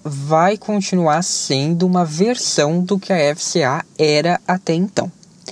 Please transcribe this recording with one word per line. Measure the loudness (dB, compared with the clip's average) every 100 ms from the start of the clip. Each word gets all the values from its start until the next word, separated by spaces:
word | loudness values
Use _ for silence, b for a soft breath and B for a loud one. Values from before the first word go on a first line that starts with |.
vai | -8 -8 0 4 4 0
continuar | -2 -4 0 0 2 2
sendo | 0 -4 -2 -2 0 0 2
uma | 2 0
versão | 0 0 0 -2 0 2 0
do | 0 -2
que | 0
a | 0
F | 0 -2
C | -4 0
A | 0 -2 -4 -2
era | 2 2 2 0 -2
até | -2 0
então. | 0 -2 -4 -8 -10 -20 -20 B